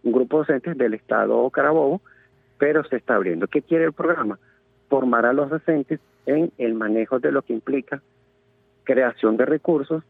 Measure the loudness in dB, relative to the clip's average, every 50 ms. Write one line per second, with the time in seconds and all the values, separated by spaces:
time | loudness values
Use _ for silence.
0 | -2 0 0 0 0 2 0 -2 0 0 -2 -2 -2 -6 -4 -2 -2 -2 -2 -4
1 | _ -2 0 0 2 2 2 2 0 0 0 0 0 2 2 2 2 2 0 -2
2 | _ -14 -20 _ _ _ _ _ _ _ _ _ 0 2 2 0 0 -2 -6 -6
3 | _ 0 0 0 2 0 -2 -2 -4 -2 -2 -4 -2 _ 0 0 0 0 -2 -2
4 | -2 -2 -2 -2 -2 -6 -6 -8 _ _ _ _ _ _ _ _ _ _ 0 0
5 | 2 2 2 2 2 2 2 0 0 -2 -4 -4 _ 0 0 0 0 _ -6 -8
6 | _ _ _ _ _ -2 0 0 0 -2 _ -4 -4 -2 -2 -2 -2 -2 0 -2
7 | 0 -2 -2 -2 0 0 -2 -2 -2 -2 -8 -6 _ -4 -4 -4 -4 -6 -12 -12
8 | _ _ _ _ _ _ _ _ _ _ _ _ _ _ _ _ _ 0 2 2
9 | 2 0 -2 0 0 0 2 2 2 0 0 -2 0 0 0 0 0 -4 -6 -6
10 | -6 _